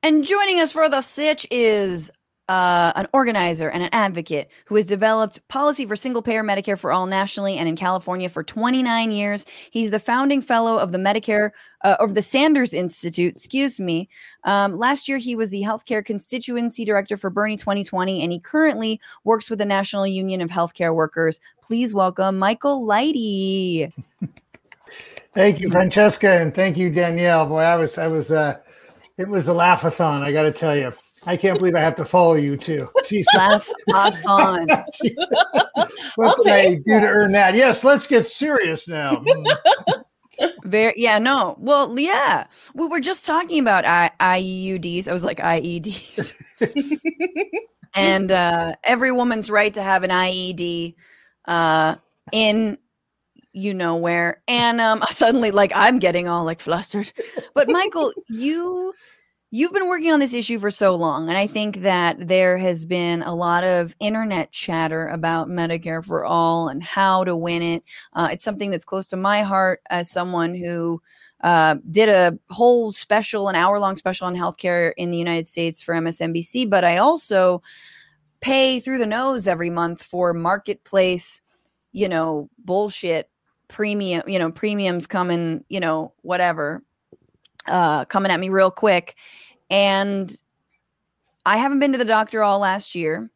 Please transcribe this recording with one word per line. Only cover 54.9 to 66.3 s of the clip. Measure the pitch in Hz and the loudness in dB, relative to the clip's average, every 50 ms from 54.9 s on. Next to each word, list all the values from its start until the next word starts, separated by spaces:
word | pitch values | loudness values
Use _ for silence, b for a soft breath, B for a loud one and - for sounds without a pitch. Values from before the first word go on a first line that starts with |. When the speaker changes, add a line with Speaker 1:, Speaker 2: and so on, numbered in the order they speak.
| 220 220 226 | 2 2 0
Speaker 1:
<laughs> | - | -4
suddenly, | - - 277 226 233 269 233 220 | 0 2 2 4 4 4 2 2
like, | 196 208 202 190 - | 4 4 2 4 4
I'm | 196 202 220 254 240 | 4 4 4 4 4
getting | 185 180 170 175 175 175 | 2 2 0 0 -2 -2
all, | 170 170 170 | -2 -2 -2
like, | 160 165 165 | -4 -6 -6
flustered. | - - 165 170 196 - - 208 202 - - B B B B B B B B | -4 -4 -4 -4 -4 -6 -6 -6 -6 -6 -10 B B B B B B B B
But | 554 571 466 | 0 2 2
Michael, | 466 349 381 415 - 339 311 247 - - | 2 0 0 0 -2 -2 -2 -2 -2 -6
<laughs> | - _ | -12 _
you, | 226 220 240 285 311 339 339 359 370 359 370 370 381 b b b b b b b b b _ _ | -10 -4 -4 -4 -2 -2 -4 -6 -6 -6 -6 -8 -10 b b b b b b b b b _ _
you've | - 220 294 349 370 | -4 -2 -2 0 0
been | 403 381 359 | -2 -2 0
working | 370 349 311 330 | -2 -2 0 2
on | 320 294 | 2 2
this | 277 254 247 | 2 0 -2
issue | 240 220 - 233 226 | -4 -4 -4 -4 -4
for | 196 208 | -4 -4
so | 202 - 208 196 185 | -2 2 2 2 2
long, | 175 170 160 147 135 160 165 | 2 0 -2 -2 -2 -2 -2
and | 170 190 | -2 -2
I | 202 208 | -2 -2
think | 208 214 214 208 202 202 | -2 -4 -4 -4 -6 -2
that | 180 196 185 180 175 170 160 - 185 170 | 0 0 2 2 2 0 -2 -2 -2 0
there | 185 185 185 185 180 185 | 2 4 4 4 2 2
has | 185 185 175 165 160 | 0 -2 -2 -4 -4
been | 165 180 180 175 170 170 170 165 | -4 -4 -2 -2 -2 -2 -4 -4
a | - 175 | -6 -4
lot | 170 175 170 170 175 180 | -2 0 0 0 2 2
of | 185 180 175 175 165 - _ | 2 0 0 0 -4 -8 _
internet | 208 208 214 220 226 220 196 175 156 - | -6 -4 -4 -2 -4 -4 -4 -4 -6 -6
chatter | - - - - 175 165 165 160 160 160 165 156 | -8 -12 -8 -6 -4 -2 -2 -2 -2 -4 -6 -6
about | 170 165 160 165 165 165 165 - | -6 -4 -4 -2 -2 -2 -4 -4
Medicare | 180 175 170 170 165 165 170 170 160 165 165 | -4 -4 -4 -4 -4 -6 -6 -6 -8 -8 -8
for | 190 175 156 - | -6 -6 -4 -2
All | - | 0